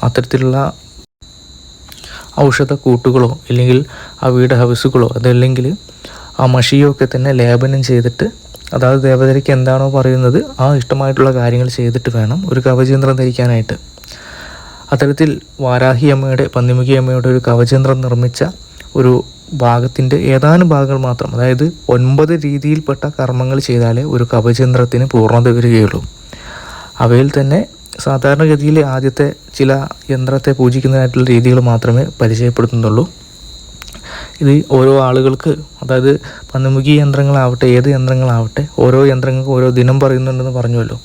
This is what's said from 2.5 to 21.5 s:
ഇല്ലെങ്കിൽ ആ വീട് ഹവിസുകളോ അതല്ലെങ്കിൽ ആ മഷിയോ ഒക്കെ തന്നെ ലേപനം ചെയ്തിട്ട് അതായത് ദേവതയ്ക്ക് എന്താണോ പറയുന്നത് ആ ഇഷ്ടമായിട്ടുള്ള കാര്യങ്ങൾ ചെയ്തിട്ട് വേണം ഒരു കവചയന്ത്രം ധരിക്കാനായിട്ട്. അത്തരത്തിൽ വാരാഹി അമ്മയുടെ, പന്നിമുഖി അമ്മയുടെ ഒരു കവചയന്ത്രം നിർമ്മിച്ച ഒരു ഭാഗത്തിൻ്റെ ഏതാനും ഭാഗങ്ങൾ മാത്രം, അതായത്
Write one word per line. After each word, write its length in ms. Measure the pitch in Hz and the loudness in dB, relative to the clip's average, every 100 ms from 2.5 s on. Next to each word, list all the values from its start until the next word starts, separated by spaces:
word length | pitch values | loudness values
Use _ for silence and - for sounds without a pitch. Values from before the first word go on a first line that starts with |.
| 127 139 143 - 123 131 127 120 135 - | 0 -2 -2 0 0 2 2 0 -2 -4
ഇല്ലെങ്കിൽ 320 | 123 123 127 151 - - - | 0 2 2 0 -12 -20 -6
ആ 80 | 131 123 | -2 2
വീട് 180 | 123 127 | 2 2
ഹവിസുകളോ 520 | 120 120 135 127 113 117 | 2 0 0 0 0 0
അതല്ലെങ്കിൽ 500 | 123 123 127 127 127 190 - - - - - - | 0 2 2 0 -4 -6 -10 -20 -20 -20 -20 -4
ആ 60 | 131 | 0
മഷിയോ 420 | 127 117 139 143 | 2 2 2 2
ഒക്കെ 160 | 139 135 | 2 -2
തന്നെ 260 | 131 131 131 | -2 -2 0
ലേപനം 420 | 120 120 135 135 | 2 2 0 -2
ചെയ്തിട്ട് 420 | 123 123 117 120 220 - - - - | 0 0 0 -2 -6 -6 -20 -20 -8
അതായത് 280 | - 127 135 | -2 0 2
ദേവതയ്ക്ക് 480 | 135 131 131 135 139 135 | 2 2 2 2 0 0
എന്താണോ 320 | 127 131 135 135 | 2 0 0 0
പറയുന്നത് 420 | 131 127 127 123 294 - | 0 2 2 0 -2 -2
ആ 80 | 131 143 | 0 0
ഇഷ്ടമായിട്ടുള്ള 520 | 123 139 135 135 135 127 | 0 -2 -2 0 0 2
കാര്യങ്ങൾ 280 | 120 120 127 120 | 0 0 -2 -2
ചെയ്തിട്ട് 340 | 120 123 123 113 | -2 -2 -2 -2
വേണം 220 | 107 143 196 | -2 -2 -2
ഒരു 80 | 127 127 | -2 0
കവചയന്ത്രം 500 | 127 127 135 135 131 | 2 2 2 0 0
ധരിക്കാനായിട്ട്. 540 | 127 123 123 117 110 107 - - - - - - - - - - - | -2 0 0 0 -2 -8 -10 -20 -20 -20 -20 -20 -20 -20 -20 -20 -6
അത്തരത്തിൽ 380 | 127 143 139 156 - - - 131 | -2 0 0 0 -2 -10 -8 -2
വാരാഹി 420 | 123 127 123 139 | 0 2 2 2
അമ്മയുടെ, 340 | 135 135 131 135 - | 0 0 -2 -2 0
പന്നിമുഖി 400 | 123 123 127 135 | 0 0 2 2
അമ്മയുടെ 280 | 127 127 123 | 2 0 0
ഒരു 80 | 127 123 | 0 2
കവചയന്ത്രം 520 | 120 120 135 135 131 | 0 2 2 2 0
നിർമ്മിച്ച 400 | 131 120 123 120 156 - - - - - | -2 -2 -2 -2 -6 -6 -20 -20 -8 0
ഒരു 180 | 127 127 - - - 156 | 2 2 -2 -16 -12 -4
ഭാഗത്തിൻ്റെ 560 | 123 120 123 - 131 143 135 | 0 0 -2 -2 0 0 2
ഏതാനും 380 | 135 147 170 180 | 2 4 4 4
ഭാഗങ്ങൾ 280 | 151 135 135 131 | 2 0 -2 -4
മാത്രം, 200 | 120 - | -4 -6
അതായത് 320 | 120 123 | -2 0